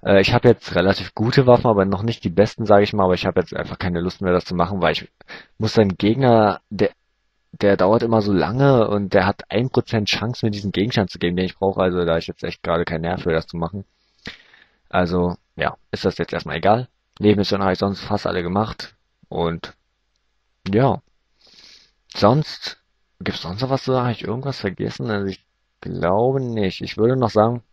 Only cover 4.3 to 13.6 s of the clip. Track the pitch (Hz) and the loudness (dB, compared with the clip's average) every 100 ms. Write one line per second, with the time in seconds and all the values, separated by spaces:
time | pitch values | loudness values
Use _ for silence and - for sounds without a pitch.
4.3 | 90 - 90 87 101 82 80 - _ - | 0 0 -2 -2 0 0 0 -8 _ -20
5.3 | - - _ 110 - 101 90 101 117 131 | -20 -20 _ 0 4 2 2 0 2 4
6.3 | 113 104 92 _ 98 101 - _ _ _ | 6 4 0 _ -2 -2 -2 _ _ _
7.3 | _ _ - 101 98 92 113 117 113 101 | _ _ 0 2 4 4 2 2 2 2
8.3 | 95 76 120 139 131 107 104 98 101 95 | 0 0 2 4 4 2 0 0 2 2
9.3 | - - 101 131 - - 117 104 - 107 | -2 -4 -2 0 -2 -2 -4 -2 -4 -4
10.3 | 123 113 101 98 90 107 120 95 - 87 | -4 -4 -2 -4 -2 0 0 -2 -2 -2
11.3 | 90 92 - 95 95 92 90 85 82 - | -2 -4 -2 -2 0 0 0 0 0 -4
12.3 | - - - - 85 87 82 82 87 90 | -10 -10 -10 -4 -2 -2 -4 -4 -4 -2
13.3 | 80 - 85 | -2 -4 -8